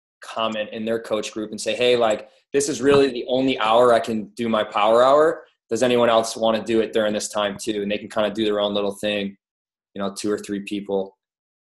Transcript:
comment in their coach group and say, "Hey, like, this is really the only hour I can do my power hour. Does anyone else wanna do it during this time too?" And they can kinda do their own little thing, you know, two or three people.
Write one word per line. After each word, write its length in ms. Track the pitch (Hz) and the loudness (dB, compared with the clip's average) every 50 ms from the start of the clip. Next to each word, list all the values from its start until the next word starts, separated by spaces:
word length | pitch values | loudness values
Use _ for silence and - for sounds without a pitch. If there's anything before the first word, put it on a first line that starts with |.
| _ _ _ _ | _ _ _ _
comment 480 | - - - 113 113 110 110 107 107 104 | -18 -12 -6 -4 -4 -4 -4 -4 -8 -8
in 140 | 113 113 110 | -8 -8 -4
their 140 | 113 113 113 | -4 -4 -4
coach 300 | 113 - 113 107 104 - | -4 -4 -6 -4 -4 -6
group 180 | - 110 107 107 | -8 -8 -10 -8
and 100 | 107 104 | -10 -8
say, 140 | - 113 107 | -6 -6 -2
"Hey, 200 | 110 123 123 123 | 0 2 2 2
like, 340 | 117 117 110 107 104 - - _ _ _ _ - | 4 2 2 0 -2 -6 -16 _ _ _ _ -2
this 160 | 139 143 156 | 0 0 0
is 100 | 139 110 | -2 0
really 280 | 123 139 143 139 139 135 | 2 4 6 6 4 4
the 160 | 120 120 113 131 | 0 -4 -4 -2
only 300 | 127 131 135 135 127 110 | 0 0 2 0 0 0
hour 340 | 107 110 113 120 123 120 | 2 4 4 6 6 6
I 80 | 117 113 | 6 4
can 280 | 113 123 113 110 101 95 | 2 0 -6 -6 -6 -8
do 180 | - - 117 113 | -10 -6 -4 -2
my 160 | 110 107 104 | 0 -2 -2
power 380 | - - 107 104 110 113 120 123 | -2 0 2 2 4 6 6 6
hour. 400 | 131 139 151 156 165 160 - - _ _ _ _ - | 6 6 6 4 4 0 -4 -10 _ _ _ _ -6
Does 140 | 117 113 | -2 0
anyone 260 | 127 123 123 120 120 117 | 2 2 4 4 4 4
else 280 | 113 113 113 - - | 4 4 2 0 -4
wanna 280 | 107 110 113 110 107 98 | -2 0 0 0 0 -2
do 160 | 110 113 113 | 0 0 0
it 140 | 107 104 - | 0 0 0
during 180 | 113 107 107 | 0 0 0
this 160 | 104 104 - - | -2 -2 -6 -6
time 300 | - 107 104 101 98 - | -4 -2 -2 -2 -4 -6
too?" 240 | - 117 107 104 | -8 -6 -4 -4
And 80 | 101 101 | -4 -4
they 60 | 104 104 | -4 -6
can 100 | 110 98 | -8 -6
kinda 220 | - 113 104 104 | -4 -2 -2 -2
do 140 | 98 110 110 | -2 -2 -2
their 140 | 104 104 104 | -2 0 0
own 120 | 101 104 | -2 -2
little 200 | 101 104 101 101 98 | -2 -2 -4 -4 -6
thing, 420 | - - 104 104 104 101 98 98 _ _ _ _ _ _ _ _ _ _ _ - | -4 -6 -4 -4 -4 -6 -8 -10 _ _ _ _ _ _ _ _ _ _ _ -10
you 60 | 101 | -8
know, 140 | 98 98 98 | -8 -8 -8
two 180 | - - 104 | -6 -4 -4
or 60 | 104 101 | -4 -4
three 220 | - - 104 98 | -4 -8 -8 -8
people. 580 | 101 - 104 101 98 98 98 98 95 - _ _ _ _ _ _ _ _ _ _ | -8 -8 -8 -8 -6 -4 -4 -4 -4 -6 _ _ _ _ _ _ _ _ _ _